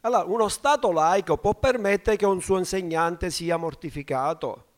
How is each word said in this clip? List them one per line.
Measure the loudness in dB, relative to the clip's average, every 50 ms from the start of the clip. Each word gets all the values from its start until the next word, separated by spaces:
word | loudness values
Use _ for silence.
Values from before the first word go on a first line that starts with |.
Allora, | 0 2 0 0 0
uno | 0 0 0 0 0
Stato | -2 -2 2 2 2 4 2 2
laico | 2 4 4 4 2 2 2 0 -2
può | 0 0 -2 0
permettere | 2 0 0 0 2 2 0 0 2 2 0 0
che | 2 2
un | 2 2 0
suo | 0 0 0
insegnante | 0 0 -2 -4 -4 -4 -2 0 0 0 0 0 -4 -6 -6
sia | -6 -4 -2 -2 -2
mortificato | -2 -2 -6 -8 -8 -14 -10 -10 -10 -6 -4 -4 -2 -2 -2 -2 -4 -6 -8 -8 -10 _ _ _